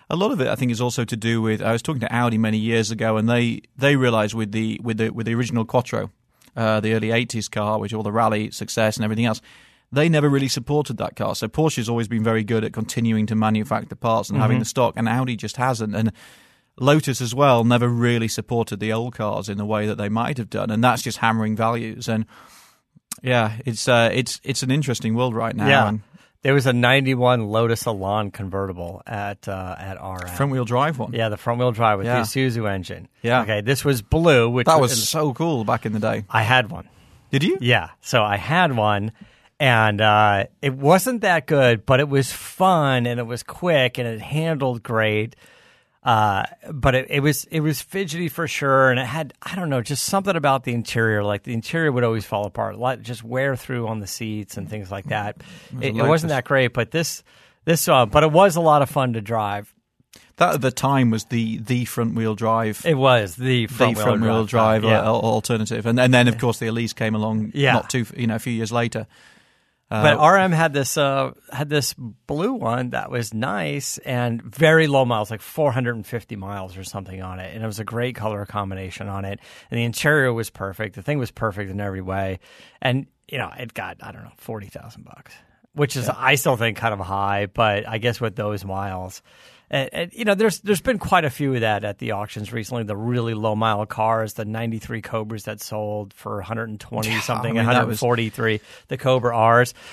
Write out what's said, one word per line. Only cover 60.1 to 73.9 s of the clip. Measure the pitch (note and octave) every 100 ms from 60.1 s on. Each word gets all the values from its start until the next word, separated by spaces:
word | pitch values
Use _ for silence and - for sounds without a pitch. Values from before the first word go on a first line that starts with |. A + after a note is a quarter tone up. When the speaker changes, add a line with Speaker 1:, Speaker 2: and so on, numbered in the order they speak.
| - _ -
Speaker 1:
That | F3 D#3
at |
the | B2+
time | B2 C3+ C#3 B2
was | A2+ -
the, | A#2+ A2+ A2
the | G#2+ B2 A#2+
front-wheel | - A2+ A2+ A2+ G#2
drive. | A2+ A2+ A2+ G#2 -
Speaker 2:
It | C#3+
was | C3 B2 G2+ E2+
the | B2+ B2 A2
Speaker 1:
The |
Speaker 2:
front-wheel | A#2+ A#2 A2
Speaker 1:
front-wheel | G#2 G#2+ A2+ A2+ G#2+
Speaker 2:
drive, | A#2+ A2 A2
Speaker 1:
drive, | A2
Speaker 2:
yeah. | A2
Speaker 1:
uh, | G#2+
al-, | A2+
alternative, | A2 A2+ - A#2 G#2+ A#2 A2
and, | A#2+
and | B2+
then | B2+ B2
of |
Speaker 2:
Yeah. | A#2
Speaker 1:
course | B2 A2+
the | A#2
Elise | A#2 A#2
came | - A2 A2
along | G#2+ A2 G#2+
Speaker 2:
Yeah. | C#3+ C#3
Speaker 1:
not | A#2 -
too, | B2+ A2 -
you | A#2
know, | A2
a |
few | -
years | A#2 A2
later. | A#2+ A#2 A2+ G#2+ _ - _ _ _ _ _ -
Uh, | A2
Speaker 2:
But | D3+ D3
R | D3+ G3
M | F#3+
had | D#3+ E3
this, | C#3+ B2+ -
uh, | C#3+ C3+ C3 B2 -
had | B2+ D3
this | D3 B2+
blue | - B2 G2 - C#3+ G3+
one | C4 B2 A#2+ B2
that | C3 -
was | B2 A2
nice | A2 - G2+ F2+ C#3+ -